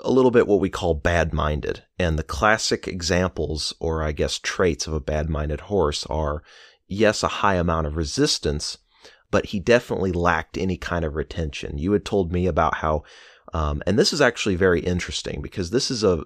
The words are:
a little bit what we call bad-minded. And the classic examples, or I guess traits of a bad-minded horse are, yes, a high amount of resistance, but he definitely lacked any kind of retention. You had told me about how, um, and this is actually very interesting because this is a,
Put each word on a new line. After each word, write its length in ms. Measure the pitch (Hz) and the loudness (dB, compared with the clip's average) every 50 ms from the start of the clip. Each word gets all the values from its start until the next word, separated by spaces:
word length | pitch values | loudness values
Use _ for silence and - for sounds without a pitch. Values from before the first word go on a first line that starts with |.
| - | -2
a 80 | - | 2
little 200 | 127 131 127 123 | 4 6 6 6
bit 160 | 113 117 - | 6 6 6
what 120 | - 104 90 | 6 4 2
we 100 | 98 90 | 2 0
call 260 | - - 95 85 80 | -2 -2 0 0 0
bad-minded. 880 | 73 - 90 85 85 80 80 78 76 73 76 76 73 - 50 - - _ _ _ - | 0 2 2 2 2 2 2 0 -2 0 0 -2 -2 -4 -6 -6 -8 _ _ _ -2
And 180 | 90 82 80 | -2 0 0
the 60 | 76 - | -2 -4
classic 640 | - - - 110 107 110 107 - - 123 - - | -6 -2 2 4 4 4 2 2 -2 -2 -2 -4
examples, 880 | - 92 90 82 80 92 87 92 87 - 85 78 71 78 76 - - - - | -8 -8 -6 -2 0 2 2 2 0 -2 -4 -4 -4 -4 -6 -6 -8 -8 -4
or 220 | 82 82 80 80 | -4 -4 -2 -2
I 120 | 78 78 73 | -2 -4 -2
guess 260 | 71 80 - - - | -2 -2 -2 -2 -6
traits 480 | - - - - 95 87 76 - - | -6 -8 -2 2 2 2 2 0 -4
of 60 | 80 78 | -4 -4
a 60 | 76 | -4
bad-minded 640 | 69 - 76 76 78 78 78 76 76 73 76 - | -2 -2 -2 -2 -2 -2 -2 -2 -2 -4 -4 -6
horse 460 | - - 104 95 80 76 76 - - | -4 -2 0 2 2 2 0 -4 -6
are, 340 | - - 78 78 73 73 73 - _ - - - - _ _ _ | -4 -4 -2 -2 -2 -4 -6 -8 _ -20 -20 -20 -20 _ _ _
yes, 360 | - 92 101 107 104 110 - - | -10 0 2 2 2 2 2 -2
a 40 | |
high 280 | - - - - 101 95 | -2 -2 0 0 2 2
amount 320 | 90 85 87 82 82 78 | 2 0 0 0 0 -2
of 80 | 73 73 | -4 -2
resistance, 840 | 82 78 73 - 131 147 147 - - - 78 71 73 - - - - _ _ _ _ _ - - _ _ - | -4 -4 -4 0 0 0 0 0 -2 -2 -4 -4 -4 -6 -8 -10 -12 _ _ _ _ _ -20 -20 _ _ -2
but 160 | - 98 - | -2 -2 -2
he 120 | - - 98 | -2 -6 -4
definitely 520 | - 120 117 123 - - 117 - 92 92 | 4 4 4 4 4 0 -4 -2 0 0
lacked 460 | 85 87 87 87 82 80 - _ - | 0 2 2 2 2 0 -2 _ -6
any 200 | - 92 95 90 | -4 -2 -2 -2
kind 260 | - - - 87 87 80 | -4 -4 -4 -4 -2 -2
of 120 | 76 71 | -2 -4
retention. 640 | 78 73 - - 90 80 73 - - - - - | -4 -6 -6 -6 -6 -6 -6 -6 -8 -10 -8 -6
You 160 | 71 80 98 104 | -4 0 2 2
had 120 | 92 - | 2 0
told 260 | - 107 101 90 82 | 0 0 0 0 2
me 140 | 87 87 90 | 0 0 0
about 300 | 90 76 - 80 78 - | 2 2 2 2 0 0
how, 280 | - - 78 78 76 - - - - - - - _ _ - - | 0 0 0 0 0 -2 -8 -20 -20 -20 -20 -20 _ _ -8 -4
um, 280 | 80 76 76 73 71 - | -2 -2 0 -2 -2 -2
and 100 | - 98 | 0 2
this 160 | 123 - - - | 2 2 2 2
is 80 | 143 | 2
actually 340 | 143 120 - - - 110 92 | 2 2 2 0 -2 0 2
very 260 | 82 95 92 87 80 | 4 4 4 4 2
interesting 600 | - 87 90 85 - - - - - - 73 73 | 0 0 -2 -2 -4 -4 -8 -8 -8 -8 -8 -8
because 300 | 71 - - 104 87 85 | -10 -10 -6 -8 -6 -2
this 180 | 107 139 - - | -2 -2 -2 -2
is 140 | 135 107 107 | -2 2 2
a, 200 | 95 87 76 - | 2 2 2 -2